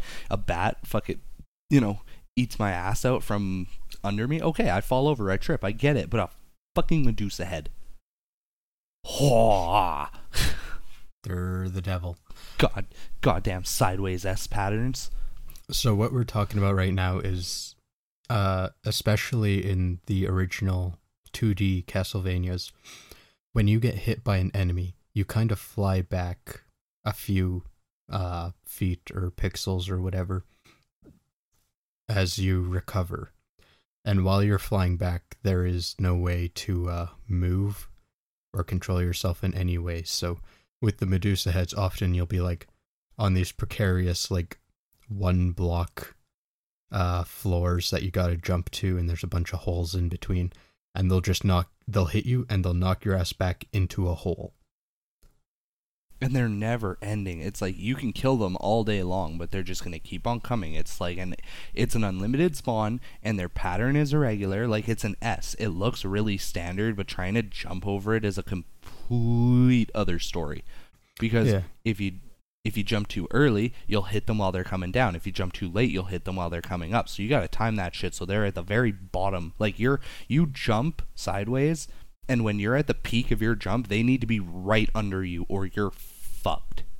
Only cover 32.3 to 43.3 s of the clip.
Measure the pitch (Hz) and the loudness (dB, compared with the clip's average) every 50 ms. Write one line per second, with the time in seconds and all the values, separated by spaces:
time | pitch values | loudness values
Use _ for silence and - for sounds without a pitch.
32.3 | - 98 95 95 92 90 90 90 92 90 - - - 98 87 87 90 - - - | 0 0 2 2 2 2 0 0 -2 -4 -4 -4 -4 -4 -4 -4 -6 -10 -10 -12
33.3 | _ _ _ _ _ _ _ _ _ _ _ _ _ _ - 110 101 95 92 95 | _ _ _ _ _ _ _ _ _ _ _ _ _ _ -2 2 2 4 4 4
34.3 | 98 98 101 104 101 92 - - 107 98 92 90 90 85 92 90 87 85 - - | 4 4 4 4 2 2 0 0 0 2 2 2 2 0 0 -2 -2 -4 -6 -12
35.3 | - _ - 98 92 90 90 90 90 87 85 - - - 95 90 87 87 87 87 | -12 _ 0 2 2 2 2 2 0 -2 -2 -4 -4 0 2 2 2 2 2 0
36.3 | 87 87 87 85 - - - - 92 87 87 90 85 87 85 82 - - - - | 0 0 -2 -4 -6 -6 -4 -2 -2 -2 -2 -2 -2 -4 -6 -6 -10 -12 -6 -2
37.3 | 95 90 90 90 90 95 98 104 101 - - - - - _ _ _ _ _ _ | 0 2 2 2 2 2 0 0 -2 -6 -10 -16 -18 -20 _ _ _ _ _ _
38.3 | _ _ _ _ - 98 85 - 92 87 - - 92 90 90 87 87 - - 92 | _ _ _ _ -6 -6 -4 -2 -2 -2 0 0 0 2 2 0 0 0 0 -2
39.3 | 90 - 98 95 90 95 87 90 87 85 85 87 85 85 82 - - - - 87 | -2 0 -2 -2 0 0 0 0 0 0 -2 -4 -4 -6 -6 -6 -4 -4 -2 -4
40.3 | 87 - - - - _ _ _ _ - 123 107 - - 104 92 95 90 95 101 | -4 -6 -10 -16 -20 _ _ _ _ -2 0 0 0 0 0 2 2 2 4 2
41.3 | 98 - - 92 87 95 90 - - 101 98 92 - - 101 90 90 90 87 - | 2 2 2 0 0 0 0 -2 -2 -2 -2 -2 0 0 0 2 2 2 0 0
42.3 | 95 90 87 90 87 - - _ _ _ _ _ _ _ _ _ _ - 107 95 | 0 0 0 0 -2 -4 -8 _ _ _ _ _ _ _ _ _ _ 0 2 2